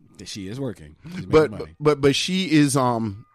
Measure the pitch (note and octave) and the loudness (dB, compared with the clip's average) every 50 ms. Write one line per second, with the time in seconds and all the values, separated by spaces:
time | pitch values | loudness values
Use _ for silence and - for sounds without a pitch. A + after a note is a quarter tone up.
0 | _ _ _ - G3 - - G#2+ F#2 F#2+ A2+ C3+ C#3 A#2+ F#2+ - D#2 D2 D2+ _ | _ _ _ -18 -16 -14 -12 -12 -10 -10 -10 -8 -8 -10 -10 -12 -16 -20 -20 _
1 | - E3 F3+ F#3 F#2+ - C3+ D#3 D#3 B2 G#2+ F2 D#2 D#2 D#2+ - D3 D3+ D3 C#3+ | -18 -14 -12 -12 -2 4 4 4 4 4 -2 -8 -12 -14 -8 -2 2 2 2 4
2 | C3+ C#3 C3+ - - - F#3 F#3 F#3 E3 D#3 D3+ D3 C#3 A#2 C#3+ B2+ B2 A#2+ A2+ | 2 2 2 2 -2 -2 -2 -2 0 2 4 4 4 4 2 2 2 2 0 0
3 | A2+ G#2+ G2 G#2+ - _ _ | -2 -4 -6 -8 -14 _ _